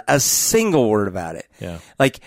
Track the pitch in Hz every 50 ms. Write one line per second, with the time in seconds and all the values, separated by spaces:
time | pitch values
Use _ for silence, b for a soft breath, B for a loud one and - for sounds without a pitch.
0 | - - 143 139 - - - - - - - 226 226 214 170 147 120 107 107 104
1 | 101 98 90 92 85 82 82 - - _ _ - 98 90 85 82 b b b -
2 | 139 135 - b b